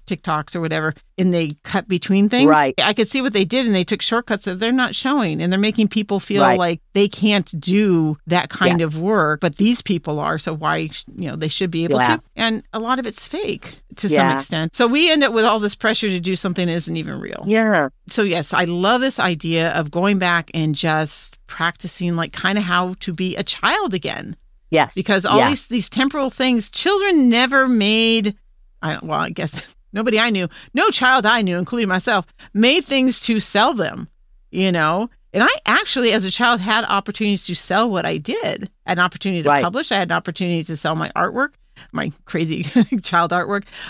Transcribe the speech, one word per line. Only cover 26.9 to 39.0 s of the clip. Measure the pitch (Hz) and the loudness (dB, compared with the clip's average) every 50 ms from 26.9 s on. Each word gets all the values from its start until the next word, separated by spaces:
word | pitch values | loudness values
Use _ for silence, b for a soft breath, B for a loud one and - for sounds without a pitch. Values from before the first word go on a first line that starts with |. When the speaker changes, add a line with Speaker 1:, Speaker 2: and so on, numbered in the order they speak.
| 415 392 403 403 359 302 254 240 | 2 2 2 2 4 4 6 6
Speaker 1:
never | 226 240 254 247 277 269 262 | 6 4 4 4 4 2 4
made, | 262 247 220 196 208 214 226 226 226 226 226 202 208 202 _ _ _ _ _ _ _ _ - | 4 4 4 4 4 4 4 4 4 4 2 0 -2 -4 _ _ _ _ _ _ _ _ -8
I | 160 156 | -6 -6
don't, | 151 - | -6 -6
well, | - 160 151 151 | -6 -4 -4 -2
I | 165 - | -2 -4
guess | 156 - 160 156 - - - - _ _ | -4 -6 -6 -6 -6 -10 -16 -16 _ _
<laughs> | _ - | _ -10
nobody | - 202 226 247 214 214 | -6 -2 -2 0 2 2
I | 226 240 | 2 2
knew, | 214 190 180 165 B B B B | 0 0 -2 -4 B B B B
no | B 277 392 440 | B 2 2 2
child | - - 254 254 262 262 202 | 2 2 4 4 4 4 4
I | 214 240 233 | 4 2 2
knew, | 208 185 175 180 | 2 0 0 -2
including | 180 - 240 240 220 190 | -4 -4 -2 -2 0 0
myself, | 185 180 - 247 214 190 - B B B B B B | 0 0 0 0 0 0 -2 B B B B B B
made | 202 226 254 302 359 - | 2 4 4 4 4 2
things | - 269 262 262 262 - - | 0 0 2 2 2 0 -2
to | - - 226 214 | -2 0 0 0
sell | - - - 202 226 285 285 | 0 0 2 2 2 2 2
them, | 208 165 - - - 165 - _ _ _ _ _ - _ _ | 0 -4 -4 -4 -8 -12 -14 _ _ _ _ _ -20 _ _
you | - 180 190 190 | -4 -2 0 0
know? | 175 165 156 156 170 196 233 240 _ _ _ _ | 2 2 0 0 0 -2 -4 -6 _ _ _ _
And | - 196 | 0 2
I | 247 392 539 - - | 2 2 2 0 0
actually, | - 233 359 427 - - 269 247 226 | 0 0 0 0 0 -2 0 2 2
as | 208 214 185 | 2 2 0
a | 185 | -2
child, | - - 240 240 240 202 | -2 0 2 2 2 0
had | 185 220 214 226 220 | 0 0 0 0 0
opportunities | - 196 196 - - 202 - 220 208 202 180 - | 0 -2 -2 -2 -4 -6 -4 -2 -2 -2 -2 -4
to | - 175 | -6 -6
sell | - - - 185 208 233 240 | -6 -4 -2 0 0 0 0
what | 196 175 - | -2 -2 -2
I | - 160 | -2 -4
did, | 156 147 - 277 453 - - - - - - _ _ - | -4 -6 -6 -6 -4 -4 -4 -6 -6 -10 -14 _ _ -6
an | - 180 175 | -4 0 0